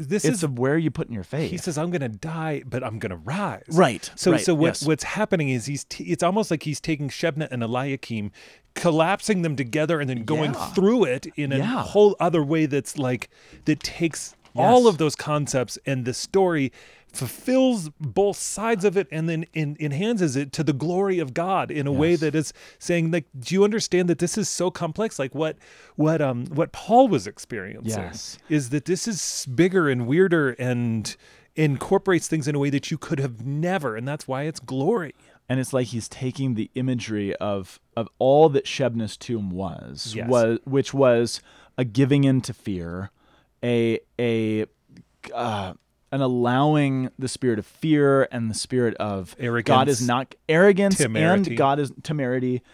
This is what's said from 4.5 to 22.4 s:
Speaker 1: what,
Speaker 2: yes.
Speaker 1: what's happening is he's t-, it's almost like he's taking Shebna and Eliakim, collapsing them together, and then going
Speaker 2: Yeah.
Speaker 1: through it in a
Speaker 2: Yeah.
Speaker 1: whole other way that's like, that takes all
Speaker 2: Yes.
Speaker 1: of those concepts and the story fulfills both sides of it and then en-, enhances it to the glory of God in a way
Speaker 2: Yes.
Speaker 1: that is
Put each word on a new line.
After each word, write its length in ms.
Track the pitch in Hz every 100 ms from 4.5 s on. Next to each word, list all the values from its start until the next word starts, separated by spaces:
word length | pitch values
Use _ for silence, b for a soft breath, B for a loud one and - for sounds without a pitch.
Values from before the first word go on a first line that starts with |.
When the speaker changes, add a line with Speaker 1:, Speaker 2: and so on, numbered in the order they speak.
| 156
Speaker 1:
what, 120 | 165
Speaker 2:
yes. 160 | -
Speaker 1:
what's 200 | 147 156
happening 460 | - 185 214 175 143
is 160 | 123 107
he's 180 | 139 -
t-, 200 | - 175
it's 180 | 165
almost 260 | 175 202 208
like 120 | 165
he's 160 | 156 139
taking 300 | - 147 139
Shebna 400 | - 165 147 156
and 100 | 123
Eliakim, 720 | 113 123 139 135 - 113 101 B B B B -
collapsing 680 | 175 160 160 202 - 185
them 140 | 165 135
together, 420 | 120 151 156 156
and 100 | 135
then 140 | 123
going 300 | 113 156 151
Speaker 2:
Yeah. 140 | - -
Speaker 1:
through 320 | 202 196 247 151
it 220 | 127 165 -
in 160 | 139
a 60 | 139
Speaker 2:
Yeah. 260 | 202 254
Speaker 1:
whole 320 | - 202 208 -
other 240 | 170 165
way 240 | 139 160 151
that's 300 | 143 - 151
like, 320 | 127 127 - B B B -
that 160 | 151
takes 540 | - - 170 - - - _ -
all 280 | 190 247
Speaker 2:
Yes. 60 | 233
Speaker 1:
of 40 | 156
those 160 | 156 -
concepts 640 | 151 147 139 135 117 - -
and 200 | 131 120
the 80 |
story 580 | 120 - 196 185 160 131 B B B B
fulfills 760 | - 123 - - 262 262 226 156 -
both 380 | 147 180 202 175
sides 480 | - - 226 220 202
of 100 | 190
it 100 | 180
and 160 | 156 160
then 180 | 160 165
en-, 220 | 156 151 147
enhances 560 | 151 139 214 226 165 127
it 160 | 143
to 100 | -
the 80 | 151
glory 480 | 135 156 180 196 180
of 140 | 139
God 360 | 123 180 180 123
in 160 | 151 143
a 60 |
way 200 | 139 160
Speaker 2:
Yes. 80 | 170
Speaker 1:
that 140 | 156
is 180 | 156